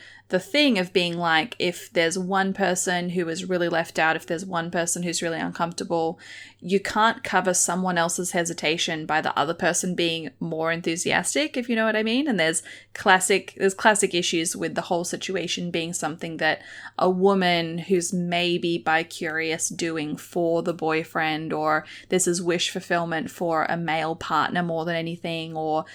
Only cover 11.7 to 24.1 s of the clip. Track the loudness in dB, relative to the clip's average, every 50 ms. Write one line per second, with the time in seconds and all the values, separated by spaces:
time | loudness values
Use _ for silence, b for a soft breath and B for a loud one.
11.7 | 0 0 2 2 2 0 0 0 0 0 0 0 2 2 2 2 0 0 -4 B
12.7 | B B B B B 0 4 6 6 6 6 4 2 2 0 -2 -2 0 0 0
13.7 | 2 4 4 4 6 6 4 2 2 0 0 2 0 0 0 -2 -2 -4 -4 -4
14.7 | -2 -4 -2 0 0 0 -2 -2 -6 -6 -4 -4 -4 -4 -4 -4 -4 -4 -4 -2
15.7 | -2 -2 -2 -4 -4 -4 -4 -6 -6 -6 -8 -8 -4 0 0 0 0 -2 B B
16.7 | B B B B B B 2 2 4 4 4 4 6 6 4 4 4 2 0 -2
17.7 | -4 -6 -2 0 2 2 2 0 -2 -2 0 0 0 0 2 2 2 2 0 0
18.7 | -2 0 0 2 0 0 0 -2 -6 -8 -6 -4 -4 -2 -2 -2 -2 -2 -4 -4
19.7 | -4 -2 -2 -2 -2 -2 -4 -4 -6 -8 -8 -6 -2 0 2 2 2 2 0 0
20.7 | -2 -2 0 0 0 0 0 -2 -2 -2 0 0 0 -2 -4 -4 -2 0 2 2
21.7 | 2 0 0 B B B B B 0 2 4 2 2 2 2 2 2 2 0 -2
22.7 | -4 -6 -4 0 0 0 0 0 -2 -4 -4 -6 -6 -4 -2 0 0 2 0 0
23.7 | 0 -2 -2 -2 0 0 0 -2